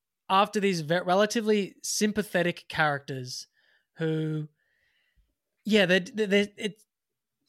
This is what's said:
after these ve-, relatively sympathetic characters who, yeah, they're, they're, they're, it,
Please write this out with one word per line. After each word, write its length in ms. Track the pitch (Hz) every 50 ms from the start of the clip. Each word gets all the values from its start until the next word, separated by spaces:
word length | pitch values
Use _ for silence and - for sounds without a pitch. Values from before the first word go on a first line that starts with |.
| _ _ _ _ _ -
after 300 | 190 190 208 202 - 214
these 220 | 190 202 185 165
ve-, 200 | 156 143 170 180 180
relatively 720 | 180 180 196 214 208 - 240 214 214 214 208 190 - - _ -
sympathetic 800 | - - - 208 214 208 214 202 - - 180 170 175 170 - -
characters 800 | - - - 156 151 143 135 - - 139 131 127 127 - - - _ _ _ _ _ _ _ _ _ _
who, 500 | - 165 160 160 156 156 156 156 156 151 151 _ _ _ _ _ _ _ _ _ _ _ _ _ _ _ _ _ _ _ _ _ _ -
yeah, 220 | 208 214 208 190
they're, 140 | 170 185 190
they're, 280 | 175 - - 208 220
they're, 200 | 190 196 202 208 208 _
it, 240 | - 226 208 - _ _ _ _ _ _ _ _ _ _ _ _ _ _